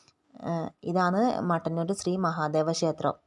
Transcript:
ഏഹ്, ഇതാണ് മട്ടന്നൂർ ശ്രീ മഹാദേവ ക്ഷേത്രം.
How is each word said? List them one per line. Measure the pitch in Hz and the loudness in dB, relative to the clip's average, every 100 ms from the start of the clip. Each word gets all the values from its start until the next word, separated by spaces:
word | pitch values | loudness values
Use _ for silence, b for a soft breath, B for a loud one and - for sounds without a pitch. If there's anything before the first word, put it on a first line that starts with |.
| b _ _ | b _ _
ഏഹ്, | - - 170 160 - | -12 -6 -4 -6 -8
ഇതാണ് | 175 180 180 190 247 - | -2 2 2 4 2 2
മട്ടന്നൂർ | 175 165 165 165 165 | 0 0 0 -2 -2
ശ്രീ | 202 180 185 | -2 -2 0
മഹാദേവ | 175 165 151 156 156 | 0 0 0 2 2
ക്ഷേത്രം. | 165 165 151 143 - | 2 0 0 -2 -2